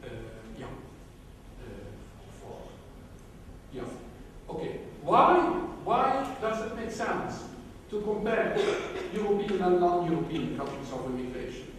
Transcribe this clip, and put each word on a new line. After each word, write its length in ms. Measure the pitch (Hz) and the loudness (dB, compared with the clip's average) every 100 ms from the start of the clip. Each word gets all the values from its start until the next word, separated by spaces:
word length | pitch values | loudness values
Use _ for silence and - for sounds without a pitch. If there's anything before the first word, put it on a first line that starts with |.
Uh, 40 | 123 117 113 - - - | -10 -10 -10 -12 -14 -12
yeah. 80 | - - - - - - - - - - | -10 -10 -12 -16 -18 -18 -18 -16 -16 -14
Uh, 60 | - - - - - - - - | -12 -12 -12 -12 -14 -16 -16 -14
four. 160 | - - - - - - - - - - - - - | -12 -12 -12 -14 -16 -16 -16 -16 -16 -16 -16 -16 -12
Yeah. 120 | - - - - - - - - | -10 -8 -10 -12 -14 -14 -14 -8
Okay. 300 | - - - - - | -6 -4 -6 -8 -8
Why, 340 | - 226 - 359 - - - - | 4 8 10 10 6 2 -2 -4
why 520 | - 233 262 269 277 - | 2 4 4 4 0 -2
does 240 | 214 220 220 | 0 0 -2
it 100 | 226 | -4
make 140 | 233 | -6
sense 540 | - 214 - 175 - - - - - - | -2 0 0 -2 -6 -8 -12 -14 -16 -4
to 100 | 208 | -2
compare 560 | 208 208 214 220 - - - - - - - | 0 0 2 4 4 4 4 2 0 -4 -4
European 480 | 214 202 202 - 185 | 0 4 4 4 4
and 180 | 180 175 | 6 8
non-European 760 | 175 175 165 160 - 160 123 123 | 8 6 4 2 2 0 0 -2
countries 340 | 135 139 131 | -4 -4 -6
of 140 | 131 127 | -4 -2
immigration? 640 | 127 123 123 117 - 90 | -2 -4 -4 -6 -8 -10